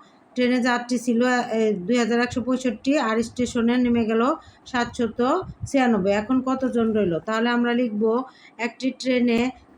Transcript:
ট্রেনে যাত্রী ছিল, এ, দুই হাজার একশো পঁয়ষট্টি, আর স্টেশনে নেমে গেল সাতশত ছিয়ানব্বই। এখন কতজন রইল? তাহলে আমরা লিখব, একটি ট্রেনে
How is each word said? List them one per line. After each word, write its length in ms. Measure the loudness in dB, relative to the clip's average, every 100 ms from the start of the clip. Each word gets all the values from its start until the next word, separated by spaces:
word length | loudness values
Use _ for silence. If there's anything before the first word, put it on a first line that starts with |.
| -10 _ _
ট্রেনে 240 | -2 0 2
যাত্রী 360 | 0 -2 -2 -4
ছিল, 220 | 0 2 2
এ, 460 | 2 0 0 0
দুই 260 | 0 0 0
হাজার 220 | 2 0
একশো 200 | 0 -2
পঁয়ষট্টি, 560 | -2 -2 -2 -2 0 0
আর 240 | 0 0
স্টেশনে 520 | -2 -4 -2 0 2 2
নেমে 280 | 2 2
গেল 180 | 2 2 2 0 -8 -20 -6
সাতশত 540 | -4 -4 -2 -4 0 0 0 -4 -10 -2
ছিয়ানব্বই। 460 | 2 2 2 2
এখন 300 | 0 0 -2 0
কতজন 400 | -2 -2 0 0
রইল? 260 | 2 0 -2
তাহলে 300 | -2 -2 0
আমরা 220 | 0 0
লিখব, 480 | 0 -2 0 0 0 -4 -12 -20 -8
একটি 320 | -8 -4 -6
ট্রেনে 600 | -4 0 2 2 2 0 -4 -14